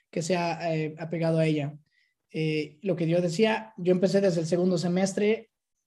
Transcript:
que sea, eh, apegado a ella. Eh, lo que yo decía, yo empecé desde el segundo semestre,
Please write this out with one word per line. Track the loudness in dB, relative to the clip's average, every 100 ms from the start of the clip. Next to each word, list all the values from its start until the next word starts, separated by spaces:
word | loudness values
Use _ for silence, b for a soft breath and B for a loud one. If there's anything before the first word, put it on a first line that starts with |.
| b
que | -6
sea, | -2 -2 -2 -4 -4
eh, | -2 -4 -8
apegado | -8 -2 0 2
a |
ella. | 2 0 -4 -10 _ _ _ _ _
Eh, | -4 -2 -2 -4 -6
lo | -4
que | -2 0
yo | 0
decía, | 0 2 0 0 -6 -4
yo | 2
empecé | 4 4 4
desde | 2 0
el | 0
segundo | 2 2 2
semestre, | 0 0 0 0 0 0 -6 _ _ _